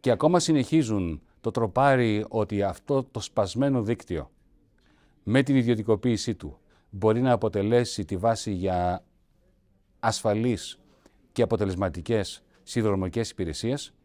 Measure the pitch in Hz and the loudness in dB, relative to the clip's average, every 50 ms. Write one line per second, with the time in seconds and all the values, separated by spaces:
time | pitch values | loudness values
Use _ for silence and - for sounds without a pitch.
0 | - 127 120 - - 156 175 175 165 - 160 147 123 - - 160 151 113 110 101 | 2 2 2 4 4 4 4 4 2 2 2 2 2 2 2 2 2 2 0 -2
1 | 92 85 80 73 - _ _ _ _ 113 104 - 113 107 87 127 135 139 135 127 | -2 -2 -4 -6 -10 _ _ _ _ -4 -2 0 -2 0 2 2 4 4 4 4
2 | 123 113 107 104 107 - - 110 107 101 107 101 98 98 95 - _ - 147 135 | 4 2 2 0 -2 -2 -2 -2 -2 0 0 0 0 0 -2 -6 _ -2 -2 -2
3 | 131 - _ 117 104 - _ - 104 95 - 113 139 143 135 127 107 104 117 - | -2 -4 _ -12 -12 -6 _ 0 0 0 0 0 0 0 2 0 0 0 -2 -4
4 | - _ 87 80 - - _ _ _ _ _ _ _ _ _ _ _ _ _ _ | -4 _ -8 -8 -8 -10 _ _ _ _ _ _ _ _ _ _ _ _ _ _
5 | _ _ _ _ _ - 107 131 131 131 139 135 120 117 120 110 107 104 110 101 | _ _ _ _ _ 0 2 2 2 4 4 2 4 4 2 0 2 0 0 2
6 | - 123 117 104 - - 110 - - 76 71 _ _ _ _ _ _ _ - 98 | 2 0 0 0 -2 -4 -6 -6 -8 -16 -16 _ _ _ _ _ _ _ -12 0
7 | 95 110 110 117 127 131 123 110 - 110 92 104 98 104 117 123 123 117 - - | 2 2 2 2 2 2 2 2 0 -2 0 0 0 4 4 2 2 2 -4 -8
8 | 98 80 98 90 92 117 117 107 - 113 101 92 90 95 92 90 90 90 90 92 | -6 -6 -6 -2 0 0 0 0 -2 -6 -6 -4 -2 -2 0 0 0 0 -2 -4
9 | _ _ _ _ _ _ _ _ _ _ _ _ _ _ _ _ _ _ _ _ | _ _ _ _ _ _ _ _ _ _ _ _ _ _ _ _ _ _ _ _
10 | - 113 110 - - 117 104 107 113 123 117 92 - - - _ _ _ _ _ | -4 -4 -4 -2 -2 0 0 0 0 0 -2 -2 -6 -12 -16 _ _ _ _ _
11 | _ _ _ _ _ _ _ - 120 - 117 101 104 98 92 87 98 92 78 87 | _ _ _ _ _ _ _ 0 0 0 2 0 0 -2 -2 -2 -2 -4 -4 -6
12 | 82 - 117 107 98 - - - _ _ _ _ _ - - 123 110 107 101 95 | -6 -2 -2 -2 -2 -4 -8 -16 _ _ _ _ _ -6 -4 0 0 0 0 0
13 | 92 92 80 117 117 - - - 95 82 78 - - 113 127 143 - - _ _ | -2 -2 -2 -4 -4 -4 -4 -6 -6 -6 -6 -4 -4 -4 -4 -4 -6 -12 _ _
14 | _ | _